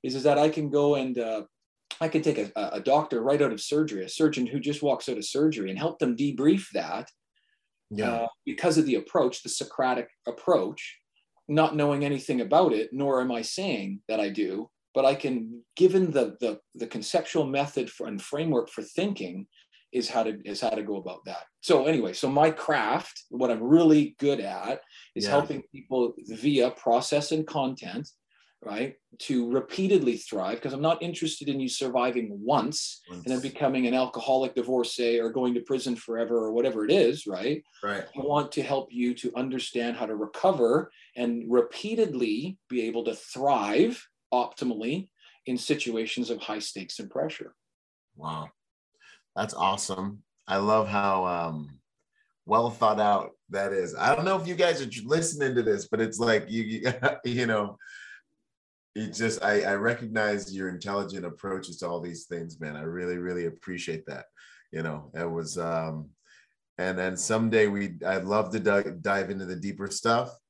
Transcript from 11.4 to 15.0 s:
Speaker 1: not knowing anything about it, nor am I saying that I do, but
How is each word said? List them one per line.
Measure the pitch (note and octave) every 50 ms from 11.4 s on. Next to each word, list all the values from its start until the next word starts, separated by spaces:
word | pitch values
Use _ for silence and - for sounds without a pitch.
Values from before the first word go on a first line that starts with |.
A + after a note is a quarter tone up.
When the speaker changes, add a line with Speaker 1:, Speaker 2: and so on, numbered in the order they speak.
| _
Speaker 1:
not | - D3 D#3 D#3 - -
knowing | D3+ D3 D3 C#3+ C#3+ D3
anything | C#3+ C#3+ C3 - - C#3+ B2
about | A#2 G2 D3 E3 F#3 D#3 A#2+
it, | G#2+ A2 -
nor | - C3+ C#3 C#3 C3+ B2+
am | B2+ C3
I | A#2+ A#2
saying | A2+ - - - G3 F#3+ C#3 G#2+ G2 G2 G2 G2+ _ -
that | A2 G#2+
I | G#2 G2
do, | G2 G#2+ G2+ F#2 F#2+ G2+ A#2 - _ _ _ _ _
but | C3